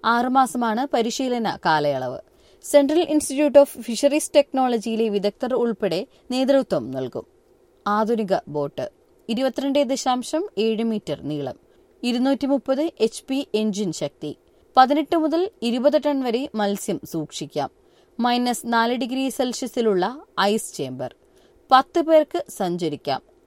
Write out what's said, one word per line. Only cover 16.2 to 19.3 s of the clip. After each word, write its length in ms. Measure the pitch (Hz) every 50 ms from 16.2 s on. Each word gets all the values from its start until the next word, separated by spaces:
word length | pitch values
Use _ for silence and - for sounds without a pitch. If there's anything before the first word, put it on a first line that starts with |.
| 262
വരെ 200 | 247 220 247 269 - -
മത്സ്യം 440 | 214 208 202 202 196 - - 202 - -
സൂക്ഷിക്കാം. 640 | - - 165 151 - - - 160 139 - 151 139 131 _ _ _ _ _ _ _ _ _ -
മൈനസ് 460 | 226 247 240 247 247 247 240 - -
നാല് 300 | 233 233 233 226 233 247
ഡിഗ്രി 300 | 247 269 226 262 262 269
സെൽഷ്യസിലുള്ള 760 | 269